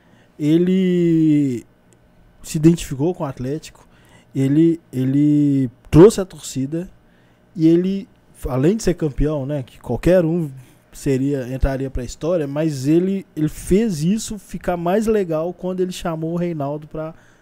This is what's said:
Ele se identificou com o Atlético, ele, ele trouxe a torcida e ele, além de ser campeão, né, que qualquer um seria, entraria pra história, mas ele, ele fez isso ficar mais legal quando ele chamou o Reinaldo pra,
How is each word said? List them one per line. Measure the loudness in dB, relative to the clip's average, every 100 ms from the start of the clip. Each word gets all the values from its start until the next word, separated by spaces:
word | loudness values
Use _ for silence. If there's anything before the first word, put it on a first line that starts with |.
| _ _ _ -4
Ele | 2 4 4 2 2 2 2 4 4 4 2 -2 -8 _ _ _ _ _ _ _
se | -8 2
identificou | 2 2 -4 -6 -4
com | -4
o | -8
Atlético, | -8 -8 -8 -12 -20 _ _ _ -20 _
ele, | -4 0 4 4 2 -6
ele | -4 0 2 2 4 2 2 -2 -6 2
trouxe | 8 8 8
a | -6
torcida | -10 -12 -8 -6 -6 -10 -16 _ _ _ _ _ 2
e | 4
ele, | 4 2 -4 -8 _ _ -14 -6
além | 0 0 0
de |
ser | -2
campeão, | -2 -4 -2 -2 -2 -4
né, | -6
que | -8 -14
qualquer | -8 -2 4 4
um | 4 -2 -4 -10 -20 _ _
seria, | -8 -2 0 0 -4 -6
entraria | -2 -2 -2 -6
pra | -8
história, | -10 -8 -4 -2 -2
mas | -4 -4 -2 0
ele, | 2 2 -4 -8 -6
ele | -6
fez | -6 0 2 2 0
isso | -2 -2 -4 -12
ficar | -12 -10 -6 -4
mais | -2 0 0
legal | 0 0 -4 -4
quando | -6 -8 -4
ele | -4
chamou | -4 -8 -6 -4
o | -4
Reinaldo | -4 -4 -6 -8 -10
pra, | -12 -12 -14 _ _